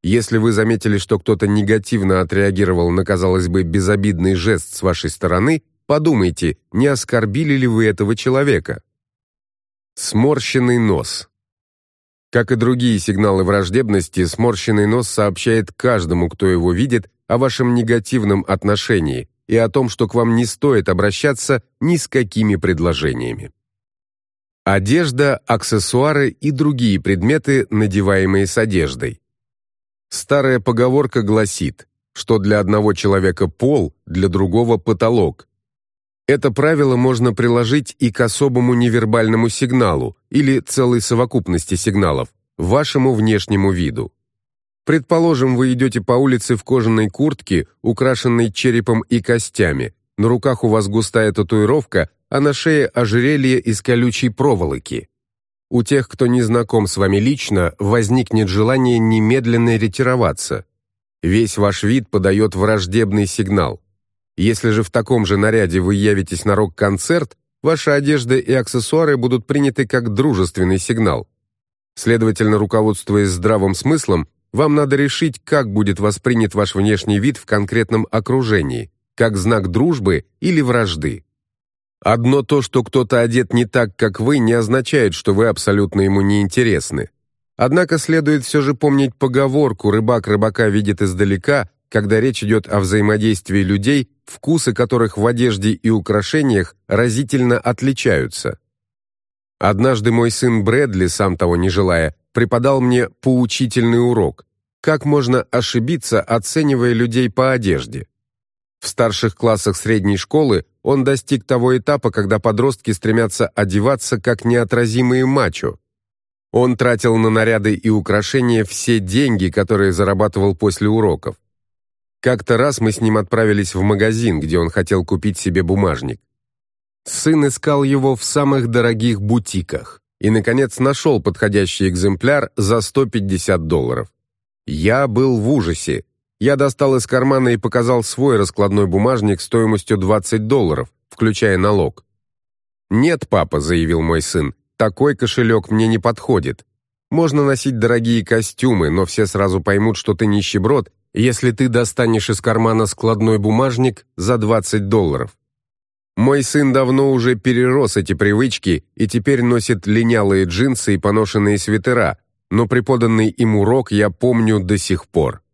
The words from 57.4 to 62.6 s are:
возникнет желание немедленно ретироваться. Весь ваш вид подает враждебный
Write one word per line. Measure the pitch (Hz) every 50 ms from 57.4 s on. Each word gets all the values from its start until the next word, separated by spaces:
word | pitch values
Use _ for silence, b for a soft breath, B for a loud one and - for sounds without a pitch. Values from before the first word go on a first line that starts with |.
| - - 107 95 87 82 - -
возникнет | 101 98 113 120 110 98 123 131 117 - - 113 110
желание | 92 92 101 107 117 131 135 127 123 120 113
немедленно | 113 110 113 110 110 110 127 131 117 117 117 117 117 117 117
ретироваться. | 110 113 107 - - 131 127 127 127 113 82 71 - - - - - - _ _ _ _ _ _ _ _ _ _ _ -
Весь | 85 95 110 113 104 -
ваш | - 104 101 95 - -
вид | 104 120 131 107 _
подает | - 101 92 98 95 104 107 104 101
враждебный | 92